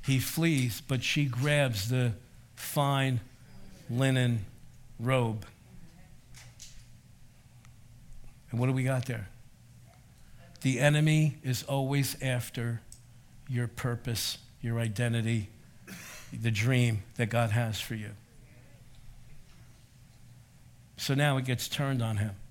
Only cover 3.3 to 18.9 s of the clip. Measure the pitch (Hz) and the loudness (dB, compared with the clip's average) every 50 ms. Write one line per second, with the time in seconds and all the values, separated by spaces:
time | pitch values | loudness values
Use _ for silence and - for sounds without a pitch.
3.3 | - - - - - - - - - - - - 120 123 135 135 131 127 123 120 | -20 -20 -20 -20 -18 -16 -16 -16 -18 -18 -8 -4 0 4 4 4 6 6 4 4
4.3 | 120 113 98 - - - - - - - - - - - 113 123 135 131 120 113 | 2 0 -2 -6 -12 -18 -20 -20 -20 -20 -20 -20 -12 -6 0 2 4 4 4 2
5.3 | 110 107 95 - - - - - - - - - - - - - - - - - | 0 -4 -8 -12 -18 -20 -20 -20 -20 -18 -18 -18 -20 -20 -20 -20 -20 -20 -20 -20
6.3 | - - - - - - - - - - - - - - - - - - - - | -20 -20 -18 -20 -20 -18 -20 -18 -18 -18 -20 -20 -20 -20 -20 -20 -20 -20 -20 -20
7.3 | - - - - - - - - - - - - - - - - - - - - | -20 -20 -20 -20 -20 -20 -20 -20 -20 -20 -20 -20 -20 -20 -18 -18 -16 -14 -14 -16
8.3 | - - - - - 117 123 131 131 131 127 127 135 127 123 - 120 113 101 92 | -16 -18 -12 -6 -2 0 2 2 2 2 2 0 0 0 -2 -4 -6 -8 -8 -12
9.3 | - - - - - - - - - - - - - - - - - - - - | -14 -20 -20 -20 -20 -20 -20 -20 -20 -20 -20 -20 -20 -20 -20 -20 -20 -20 -20 -20
10.3 | - - - - - - - 135 131 - 143 147 147 151 151 156 156 156 156 151 | -20 -20 -20 -20 -18 -2 0 0 2 4 4 4 6 6 4 6 6 6 4 4
11.3 | - - - 131 127 120 - - 139 139 135 131 139 143 139 - - - - 131 | 2 -2 -4 -2 -2 -2 -2 -2 -2 -2 0 0 2 2 0 0 -2 -4 -2 -2
12.3 | 127 123 120 - - - 117 117 117 117 - - - - - - - - - - | -2 -2 -4 -6 -6 -4 -4 -4 -4 -6 -8 -14 -20 -20 -20 -20 -20 -20 -20 -20
13.3 | - - - - 127 120 123 117 - - - 127 120 117 - 127 113 104 - - | -20 -20 -10 -4 -2 -2 -2 -2 -6 -4 -2 -2 -2 -2 -4 -4 -4 -2 -2 -4
14.3 | - - - - - - - 117 117 117 117 110 104 110 120 120 117 117 110 113 | -6 -8 -12 -20 -16 -8 -4 -2 0 0 0 0 0 0 0 2 2 2 2 2
15.3 | 113 113 101 - - - - - - - - - - - - - - - - - | 2 0 0 -4 -12 -20 -20 -20 -20 -20 -18 -18 -16 -16 -16 -16 -16 -16 -16 -12
16.3 | - 117 113 117 113 101 110 123 131 123 123 120 110 101 95 - - - 120 104 | -10 -2 0 0 0 2 2 4 6 6 6 4 2 0 -4 -8 -2 -2 -2 0
17.3 | 110 117 120 113 104 117 120 113 107 - - - 117 110 107 101 101 - - - | 2 2 2 2 2 2 2 0 -2 -6 -6 -6 -6 -8 -8 -10 -12 -16 -20 -20
18.3 | - - - - - - - - - - - - | -20 -20 -20 -20 -20 -20 -20 -20 -20 -20 -20 -20